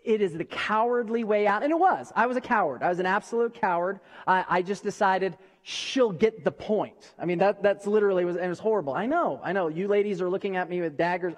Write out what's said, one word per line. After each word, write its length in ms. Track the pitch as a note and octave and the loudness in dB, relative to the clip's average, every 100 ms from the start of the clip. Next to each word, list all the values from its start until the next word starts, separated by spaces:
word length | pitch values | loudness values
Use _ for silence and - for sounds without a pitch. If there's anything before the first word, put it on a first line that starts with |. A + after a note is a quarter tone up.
it 160 | - G#3+ | -2 2
is 140 | F#3+ | 0
the 100 | D#3+ | -2
cowardly 800 | - - - G#3+ A#3+ A#3+ G#3+ A#3 | -8 -6 -2 0 2 0 0 -2
way 220 | G#3+ G#3 G#3 | 2 2 2
out. 160 | G#3 | 2
And 100 | C#4+ | 2
it 60 | E4 | 4
was. 340 | F#4 F3 B2 | 2 2 -2
I 120 | F#3+ A#3+ | 0 0
was 100 | B3 | 0
a 40 | |
coward. 400 | B3 A3+ E3 A#2+ | 0 0 0 0
I 80 | E3 | 0
was 80 | F3 | 0
an 80 | F3+ | 0
absolute 480 | G3+ - A#3 A#3 | 0 0 -2 -2
coward. 460 | - G3 F3 F3+ G3 - - - | -2 0 0 0 -4 -12 -6 0
I, 180 | F#3 - | 2 2
I 160 | F3+ | 0
just 200 | F3+ G3+ | 0 -4
decided 560 | G#3 - G3+ F#3+ F#3+ - - _ | -6 0 2 2 0 -6 -18 _
she'll 500 | - - - C4+ A#3 | -12 -10 -2 2 2
get 320 | D#3+ A3 A3 | 4 0 2
the 80 | D3 | -4
point. 600 | - - G#3 B2 - - - | -4 -2 -2 -2 -8 -20 -8
I 60 | |
mean, 140 | E3 E3+ | -2 2
that, 240 | G3 G3+ | 2 2
that's 240 | G3+ G3+ G3+ | 0 0 0
literally 400 | G#3+ G3+ F#3 F3 | 2 4 2 0
was, 100 | F3 | -2
and 80 | |
it 60 | F3+ | -4
was 80 | E3 | -4
horrible. 340 | G#3+ G#3+ C#3+ | -2 0 -2
I 140 | C#3 A#3 | -2 -2
know, 340 | E4+ D4 C3+ | 0 -2 -4
I 100 | D#3+ | -4
know. 160 | G3 E3 | -2 -2
You 200 | D#3 G3 | -2 0
ladies 320 | G3+ G#3 F3+ | 2 0 -2
are 80 | F3+ | -2
looking 280 | F#3+ G3+ F#3 | -2 -2 -4
at 120 | E3+ | -2
me 140 | F3+ | -4
with 160 | E3 C#3+ | -2 0
daggers. 340 | E3+ F3+ F3 | 0 0 -4